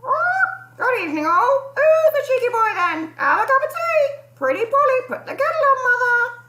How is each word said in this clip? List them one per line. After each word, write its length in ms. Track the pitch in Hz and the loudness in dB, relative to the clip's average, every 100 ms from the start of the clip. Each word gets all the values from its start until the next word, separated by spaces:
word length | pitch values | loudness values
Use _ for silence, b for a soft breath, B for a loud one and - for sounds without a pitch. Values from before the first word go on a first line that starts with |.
| 494 | -2
Oh, 380 | 554 698 740 762 740 - - | -2 0 0 -2 -4 -16 -6
good 260 | 466 494 | -2 -2
evening, 220 | 349 302 302 | -2 -4 0
all. 480 | 349 453 539 539 - | 2 2 2 -2 0
Who's 380 | 605 640 640 | 4 4 4
the 100 | 605 554 | 2 0
cheeky 240 | 508 480 | 0 0
boy, 220 | 480 440 403 | 0 0 0
then? 380 | 349 320 320 - | -2 -2 -8 -4
Have 220 | 277 320 | 0 0
a 60 | 453 | 2
cup 180 | 539 | 2
of 60 | 587 | 0
tea. 540 | 659 659 659 571 554 - _ | -4 -2 0 0 -2 -16 _
Pretty 300 | 269 294 453 | -4 -2 0
Polly, 340 | 539 571 523 508 | 2 2 2 -2
put 180 | 208 - | -10 -10
the 80 | |
kettle 300 | - 587 640 571 | -4 -2 0 2
on, 80 | 539 | 2
Mother. 600 | 508 494 494 480 480 480 | 2 0 2 0 -2 -6